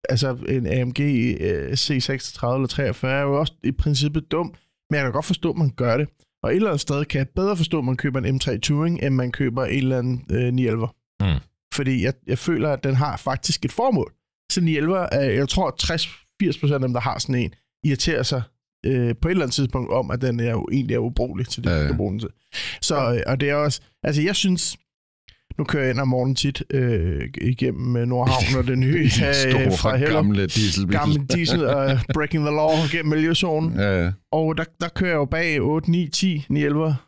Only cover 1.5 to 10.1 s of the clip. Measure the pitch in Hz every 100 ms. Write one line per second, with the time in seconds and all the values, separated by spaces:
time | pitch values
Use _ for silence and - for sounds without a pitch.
1.5 | 73 67 135 - 135 - 135 - - 123
2.5 | 131 131 - 135 - 131 135 143 139 156
3.5 | - - 135 156 135 147 151 147 156 175
4.5 | - _ _ _ 147 135 131 - 185 170
5.5 | 156 147 - 123 120 147 _ _ _ -
6.5 | 165 214 147 - 143 147 139 135 - 196
7.5 | 196 160 160 127 127 147 131 127 131 -
8.5 | 110 - 147 160 175 139 131 123 - 135
9.5 | 120 131 135 131 127 123